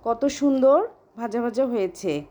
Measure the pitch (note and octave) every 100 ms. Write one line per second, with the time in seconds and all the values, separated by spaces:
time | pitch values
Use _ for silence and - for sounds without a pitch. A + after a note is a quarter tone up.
0 | A3+ A#3 C#4+ C#4+ C#4+ C4+ C4 D4 A4+ -
1 | _ - A#3 A3+ A#3+ G#3+ C4+ A#3+ F#3+ F#3
2 | F#3+ D3 D3